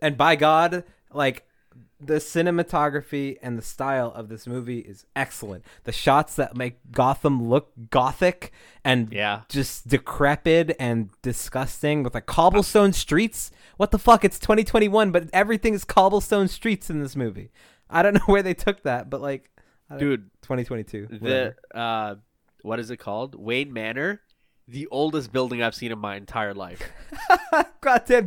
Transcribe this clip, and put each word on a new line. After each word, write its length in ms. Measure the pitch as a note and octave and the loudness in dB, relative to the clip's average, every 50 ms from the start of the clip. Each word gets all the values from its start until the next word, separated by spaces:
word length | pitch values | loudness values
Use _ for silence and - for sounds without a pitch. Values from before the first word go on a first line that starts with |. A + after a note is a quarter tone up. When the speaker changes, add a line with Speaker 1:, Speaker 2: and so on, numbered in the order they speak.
Speaker 1:
And 160 | D#3 D3+ C#3+ A#2+ | -4 -2 0 2
by 180 | C#3+ E3 E3 | 4 4 4
God, 480 | C#3+ D3+ D#3 D#3 D#3+ E3+ E3+ F3+ F3 F3 _ _ _ _ _ A#3+ | 4 4 4 4 4 4 2 0 -4 -10 _ _ _ _ _ -4
like, 320 | D3 C#3 C3+ B2 - _ _ _ _ _ _ _ B2+ A2+ _ _ - | -2 -2 -2 -2 -4 _ _ _ _ _ _ _ -20 -20 _ _ -12
the 140 | C#3+ C#3+ D#3 | -4 -2 -2
cinematography 1200 | D3+ D3+ - - E3+ E3+ F3+ F3 E3+ E3 - F3 D3+ D3 D3 C#3 D3 C#3 - D3+ C#3+ C#3 C#3 - - - | -2 -2 -2 -2 0 0 0 0 0 -2 -2 0 0 0 0 -2 -4 -8 -6 -6 -6 -6 -6 -8 -10 -10
and 140 | B2 A#2+ | -8 -8
the 60 | A2+ - | -8 -8
style 500 | - - - C3 C#3 C3+ C3 A#2+ A#2 - | -10 -8 -6 -4 -2 -2 -2 -2 -4 -6
of 140 | A2+ A2 G#2 | -12 -14 -14
this 180 | A2+ G#2+ - | -14 -14 -12
movie 320 | - B2 B2+ A#2+ B2 B2 A#2 | -10 -10 -8 -8 -8 -8 -10
is 260 | - - G2 - _ _ - | -10 -12 -18 -20 _ _ -6
excellent. 500 | C3+ C3 - - - - G#2 F#2 F2+ - - - _ - | -6 -6 -6 -8 -14 -12 -12 -14 -14 -16 -20 -20 _ -10
The 80 | A#2 A2 | -8 -6
shots 440 | - - D3 C3+ D3 - - - | -2 2 4 4 4 2 0 -2
that 180 | - C3 - A#2+ | -4 -4 -4 -4
make 340 | B2 B2+ B2 B2 _ _ - | -6 -8 -8 -8 _ _ -8
Gotham 580 | A#2 - B2 C3 C#3 - - D3 C#3 B2 A#2 A#2 | 0 2 2 2 2 2 0 0 0 0 2 2
look 240 | B2 D3 - _ _ A#2+ A2+ - | 2 2 2 _ _ -20 -8 -2
gothic 640 | - C3 B2+ C3+ - - - F3+ - - - - - - - - _ _ - | 0 2 2 2 0 0 0 0 0 -2 -10 -18 -18 -20 -20 -20 _ _ 0
and 260 | C3 B2+ B2 A2+ A2 G#2+ | 0 2 2 0 -2 -4
Speaker 2:
Yeah. 300 | G2+ G#2 G#2 G2+ A2 - - | -4 -2 -2 -2 -4 -6 -6
Speaker 1:
just 400 | - C#3+ C3 - - - - A2+ | -4 -4 -4 -4 -6 -10 -6 0
decrepit 840 | C#3 B2 - - - - C#3+ C#3 D3 - - E3 D#3+ E3+ E3 D#3 D#3 - | 0 0 0 -2 -2 0 2 2 2 2 2 2 4 4 2 0 -2 -4
and 320 | C3 A#2+ A#2 A2+ A2 G2 - _ - | -2 -2 -2 -2 -4 -6 -8 _ -8
disgusting 800 | B2+ A#2+ - - - - B2+ C3+ - - - - D3 D3+ D3+ C3 | -6 -6 -6 -8 -8 -6 -6 -6 -6 -6 -4 -2 0 0 0 -2
with, 120 | B2 - | -4 -6
like, 120 | A2+ - | -8 -8
cobblestone 640 | - - E3 E3 F#3 F3+ G#3 F#3+ - - G#3 G3+ G3 - | -4 2 4 4 6 6 4 2 4 4 6 6 6 4
streets. 560 | - - - - F3 A3+ A3 - - - - - _ _ - _ - | 2 0 0 2 2 2 0 -2 -6 -12 -12 -14 _ _ -12 _ -2
What 120 | G3+ - | -2 0
the 80 | - G3 | 0 2
fuck? 260 | - A#3+ A#3 - - | 6 8 6 8 6
It's 140 | F#3+ - - | 2 0 0
twenty 260 | - - G#3+ A3 G#3+ | 0 2 4 4 4
twenty-one, 460 | - - A3+ G#3+ G3+ G3 A3 G#3+ F#3+ E3+ | 4 4 4 4 4 4 4 4 4 2
but 160 | F3 E3+ D#3+ - | 0 0 2 2
everything 400 | F#3 G#3 G#3+ A#3 G#3+ - A3+ G#3+ | 2 2 2 0 0 0 0 0
is 100 | F#3+ - | -2 -2
cobblestone 640 | - - G3+ F#3+ F#3+ G#3 G3+ - - G#3 G3+ F#3+ F#3+ | 2 4 6 6 6 4 2 0 2 2 2 2 0
streets 400 | - - - A3+ G3+ - - - | -2 -2 -2 -2 -2 -2 -4 -6
in 120 | E3 D3+ | -6 -6
this 140 | C#3+ C3 - | -6 -6 -4
movie. 340 | C#3 B2 A2 F#2+ G2+ G#2 - _ _ _ _ _ _ _ - | -4 -4 -4 -6 -8 -14 -18 _ _ _ _ _ _ _ -2
I 100 | - E3 F3+ | 2 4 4
don't 120 | G3+ G3+ | 6 6
<laughs> 0 | |
know 60 | F#3+ - | 4 6
where 160 | - G3 G3+ F#3 | 6 4 4 4
they 120 | F#3 F3 | 0 -4
took 280 | - - G#3 G3 - - | -2 -2 -4 -4 -4 -4
that, 240 | - B2 - - B2+ | -4 -4 -4 -6 -8
but, 100 | C#3 C3+ | -10 -8
like, 300 | C#3+ C#3+ C#3 C3 _ _ _ _ _ _ _ _ _ - | -6 -8 -8 -8 _ _ _ _ _ _ _ _ _ -14
I 60 | D3 | -8
don't 60 | C#3 | -4
Speaker 2:
Dude, 300 | D3 C#3+ C3 A2 G2 _ _ _ _ | -2 -2 -2 -2 -4 _ _ _ _
Speaker 1:
twenty 220 | - C3+ B2+ A#2+ | -6 -4 -4 -4
twenty-two, 420 | - B2+ A2+ G#2 - - G#2 G2+ A#2 | -6 -8 -10 -10 -10 -12 -12 -12 -12
Speaker 2:
the, 60 | A2+ G#2+ | -14 -8
Speaker 1:
whatever. 380 | A2 B2+ C3 C3 B2+ - - _ _ - - | -4 -2 -2 -2 -2 -4 -8 _ _ -16 -10
Speaker 2:
uh, 400 | A#2 A#2 A#2 A2+ A2 G#2+ G#2 G2+ G#2 _ _ _ _ _ _ _ _ - | -8 -6 -4 -4 -4 -4 -6 -8 -14 _ _ _ _ _ _ _ _ -10
what 160 | G#2+ A2+ A#2+ | -8 -6 -6
is 100 | A2+ A2+ | -6 -8
it 60 | B2 | -12
called? 380 | - - G2+ G2+ A2 B2+ C#3+ C3 | -14 -10 -8 -8 -8 -8 -10 -12
Wayne 360 | - G2+ A2+ A#2+ C3 C#3+ C#3+ B2 | -12 -6 -4 -2 -2 -2 -4 -6
Manor, 480 | A2+ A2 A2 A#2+ C3+ D3+ F#3+ G#3 G3+ _ _ _ _ _ _ _ _ _ | -8 -8 -6 -6 -4 -6 -6 -6 -8 _ _ _ _ _ _ _ _ _
the 220 | - A#2+ C#3 D3+ - | -16 -14 -14 -12 -8
oldest 420 | - C3+ D3+ D#3 D3 D3+ B2+ G#2+ - | -4 -2 -2 -2 -2 -4 -6 -4 -2
building 300 | C3 B2+ A#2+ B2 A#2+ A#2 | -2 -2 -2 -2 -2 -2
I've 140 | A2+ - | -2 -2
seen 160 | - A#2+ A#2 A2+ | -4 -8 -8 -8
in 60 | G#2+ | -8
my 160 | G#2 G#2 G2 | -8 -8 -10
entire 380 | G2+ G2+ - - A#2 G#2+ G2+ G2 | -10 -12 -8 -6 -6 -4 -6 -6
life. 280 | G2 F#2+ F2 F2 - - - - - - - - - - - | -8 -12 -12 -12 -12 -14 -14 -14 -16 -18 -16 -16 -6 2 2
Speaker 1:
<laughs> 500 | F4+ A5 A5 - E4 D4+ - - - - - | 2 2 2 0 0 0 0 0 -4 -4 0
Goddamn 440 | C4+ A3 - - - A#3+ A#3+ G3+ | 2 2 2 4 4 4 4 4